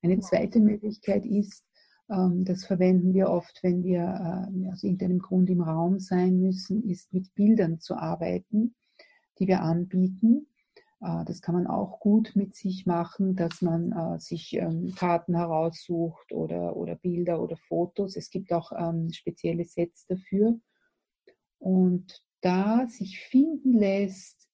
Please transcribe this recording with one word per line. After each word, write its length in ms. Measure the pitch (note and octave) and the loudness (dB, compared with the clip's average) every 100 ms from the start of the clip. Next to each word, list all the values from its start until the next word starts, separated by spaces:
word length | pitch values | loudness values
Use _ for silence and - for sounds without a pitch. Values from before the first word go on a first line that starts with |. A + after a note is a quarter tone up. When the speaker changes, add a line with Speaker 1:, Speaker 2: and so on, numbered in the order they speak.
Speaker 1:
Eine 120 | F3 | 2
Speaker 2:
Ja. 60 | F#3 | 0
Speaker 1:
zweite 400 | - F3+ - A#3 | 0 -2 2 4
Möglichkeit 640 | G#3+ G#3 G#3+ G#3 - G3 - | 4 4 -4 -8 -2 -2 0
ist, 380 | G3+ G3 - _ _ _ _ _ | -2 -2 -6 _ _ _ _ _
ähm, 340 | G3 F#3 F3 | 0 2 2
das 200 | F#3 F#3 | 0 -4
verwenden 480 | - F#3 F#3 F#3 F3+ | -2 2 4 6 4
wir 140 | F#3 F#3+ | 4 2
oft, 340 | F3 - - | 0 -4 -4
wenn 220 | F#3 F3+ | 0 0
wir, 160 | F3+ F3+ | 0 0
äh, 720 | F3 F#3 E3+ F#3 F#3+ F#3+ F#3 | 0 -4 -4 -6 -6 -6 -6
aus 100 | F#3 | -4
irgendeinem 360 | G3+ F#3 F#3+ F3+ | -2 -2 0 -2
Grund 320 | - F#3 F#3 | 0 2 4
im 100 | F3+ | 2
Raum 380 | E3 D#3+ E3+ F#3+ | 0 0 0 -2
sein 400 | F#3 F3+ F3+ F#3 | 0 2 4 4
müssen, 480 | F#3 F#3 - G3+ G#3+ | 2 0 -4 -4 -2
ist 240 | F3 - | -6 -6
mit 220 | F#3 F#3 | -6 -6
Bildern 460 | - G#3 A3+ E3+ E3 | 0 4 4 4 0
zu 160 | - F3+ | -6 -6
arbeiten, 760 | D#3+ E3 E3+ F3+ - G#3 A#3 _ _ _ - _ _ _ | -6 -4 -2 -4 -2 0 0 _ _ _ -20 _ _ _
die 80 | F#3+ | 0
wir 160 | F#3 | 2
anbieten. 840 | D#3+ E3+ F3+ F#3 F#3 F#3+ A3+ C#4 D4 _ _ - _ _ | 2 -2 0 0 0 2 4 4 0 _ _ -20 _ _
Äh, 220 | F#3 E3 D#3+ | -8 -6 -6
das 160 | E3+ | -8
kann 120 | - | -2
man 120 | F3 F3+ | -2 0
auch 340 | - G3 - | -2 -4 -2
gut 320 | G#3 G#3+ A3 | 2 4 4
mit 200 | - G3 | -2 -2
sich 320 | - F#3+ F#3 F#3 | -6 -8 -4 -2
machen, 500 | E3+ E3+ - F#3+ F#3 | -2 -4 -2 -2 0
dass 240 | E3+ - | -2 -2
man, 300 | F3+ E3 E3+ | -2 0 -2
äh, 260 | F3 E3 E3+ | -4 -6 -8
sich, 340 | - E3 - | -8 -12 -6
ähm, 400 | - E3+ E3 F3+ F#3 | -4 -2 -4 -6 -4
Karten 400 | F3+ E3+ - E3+ | 0 0 0 -2
heraussucht 960 | E3+ D#3+ E3 E3 - E3+ E3 D#3+ _ | 0 0 -2 -4 -6 -4 -4 -6 _
oder, 440 | - D#3+ E3+ - - | -6 -4 -4 -4 -6
oder 200 | E3+ - | -8 -6
Bilder 460 | F#3 F3 F3 E3 | -4 -2 -2 -2
oder 140 | F3 E3 | -4 -8
Fotos. 600 | _ E3+ F3 - G3 F3+ | _ -4 -2 -4 -6 -6
Es 140 | E3 | -10
gibt 220 | F#3+ F#3+ | -10 -4
auch, 200 | E3+ E3 - | -4 -4 -6
ähm, 360 | E3+ E3 E3 | -4 -4 -4
spezielle 520 | - - F3 E3+ E3+ | -6 -10 -6 -4 -4
Sets 420 | E3+ - E3+ _ _ | -6 -4 -6 _ _
dafür. 520 | F#3 F#3+ G3 A3 A#3 _ _ _ _ _ _ _ _ _ _ | -8 -4 2 2 2 _ _ _ _ _ _ _ _ _ _
Und 680 | F#3+ F#3 F#3 F3+ F3+ - _ _ | 0 4 4 2 -4 -20 _ _
da 460 | F3+ F#3 G3+ A3+ B3+ | 0 0 2 2 0
sich 320 | - F#3+ - | -6 -12 -12
finden 540 | - B3+ D#4 D#4 C4 | 0 4 4 2 2
lässt 720 | A#3 G3 G3 G3+ F#3+ - _ _ | 4 4 2 -2 -6 -18 _ _